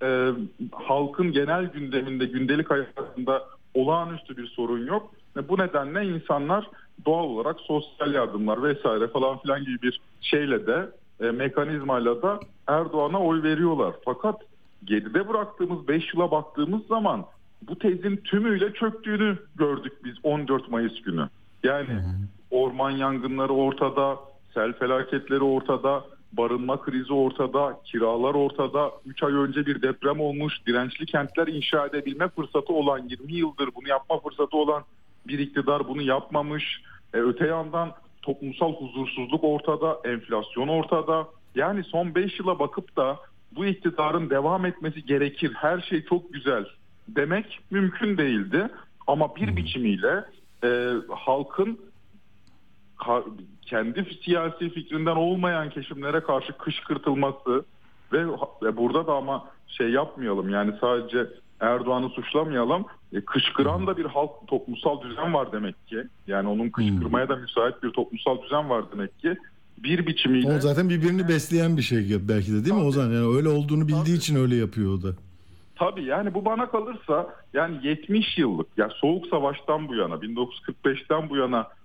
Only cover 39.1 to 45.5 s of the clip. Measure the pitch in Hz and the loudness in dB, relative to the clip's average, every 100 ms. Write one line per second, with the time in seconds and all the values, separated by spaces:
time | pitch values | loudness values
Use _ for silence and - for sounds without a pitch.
39.1 | - 123 156 156 151 160 151 160 156 117 | -6 -2 0 2 2 0 0 0 -2 -4
40.1 | 117 110 110 107 - 135 160 156 170 160 | -4 -2 -4 -2 -4 0 0 2 0 2
41.1 | 160 160 - - 127 160 202 175 165 175 | 0 -2 -10 -8 -2 0 0 -2 -2 0
42.1 | 165 196 - 185 180 139 - - - 135 | 0 -2 -2 -2 0 0 -4 -4 0 0
43.1 | 143 - - - - 196 190 175 160 151 | 0 -8 -20 -14 -4 -2 0 0 0 2
44.1 | 170 160 139 147 185 180 175 156 160 151 | 0 2 2 2 2 0 -2 -6 -6 0
45.1 | 143 143 139 151 | 2 2 0 -4